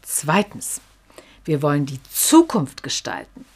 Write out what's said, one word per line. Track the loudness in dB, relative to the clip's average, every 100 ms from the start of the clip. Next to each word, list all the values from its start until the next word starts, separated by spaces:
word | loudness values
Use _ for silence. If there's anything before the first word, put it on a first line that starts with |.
Zweitens, | -6 -6 0 0 0 -8 -12 -12 -14 _ _ -20 -20 -18
wir | -4 0
wollen | 0 0
die | -2 -6 -10
Zukunft | -4 6 6 6 0 -4 -8
gestalten. | -10 -8 -8 -10 -12 -20 -20